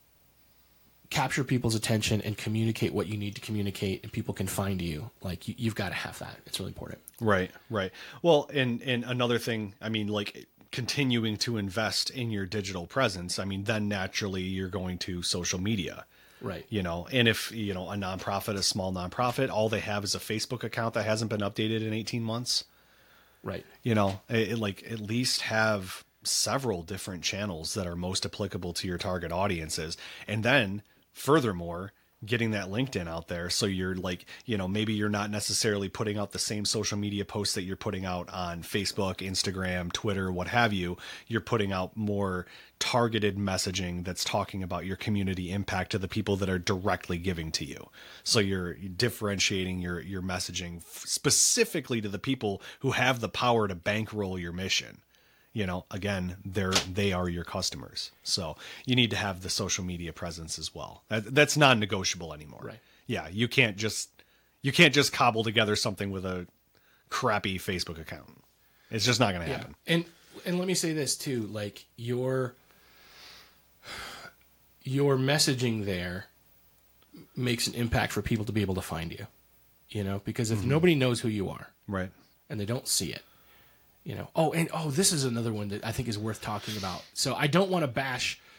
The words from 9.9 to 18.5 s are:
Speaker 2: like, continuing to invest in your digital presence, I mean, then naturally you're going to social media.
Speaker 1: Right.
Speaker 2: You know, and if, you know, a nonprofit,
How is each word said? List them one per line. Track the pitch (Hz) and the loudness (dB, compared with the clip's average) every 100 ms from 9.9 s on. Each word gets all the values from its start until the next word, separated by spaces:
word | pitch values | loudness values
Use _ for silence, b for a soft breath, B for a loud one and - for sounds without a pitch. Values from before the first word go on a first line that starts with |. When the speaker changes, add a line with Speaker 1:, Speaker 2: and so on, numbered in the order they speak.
| 110 104 | -2 0
Speaker 2:
like, | 104 104 - - _ - | -2 -2 -8 -18 _ -10
continuing | - 117 - 131 120 110 104 | -6 -2 0 4 4 2 0
to | - 110 | -2 -2
invest | 98 101 107 - - | -2 0 0 0 -2
in | 135 117 | -2 -2
your | 104 | -2
digital | 95 104 98 92 85 | -2 -2 -4 -6 -2
presence, | 135 123 92 87 - | 2 2 0 -6 -4
I | 95 | -2
mean, | 98 | -2
then | 104 110 104 | 0 0 2
naturally | 101 95 - 101 95 | 0 -2 -2 -2 -2
you're | 92 95 92 | -2 -2 -2
going | 95 92 90 | -4 -4 -4
to | - 90 | -4 -4
social | 87 95 87 92 | -2 -2 -2 -2
media. | 98 110 71 - - B B B | 0 0 -2 -8 -16 B B B
Speaker 1:
Right. | 104 87 - | -8 -8 -4
Speaker 2:
You | 104 | -2
know, | 87 85 85 | 0 -2 0
and | 131 117 | 4 4
if, | 104 - | 4 -2
you | 110 101 | -4 -2
know, | 90 90 | -2 -4
a | 101 | -4
nonprofit, | 92 95 - 98 - | -4 -4 -2 -2 -2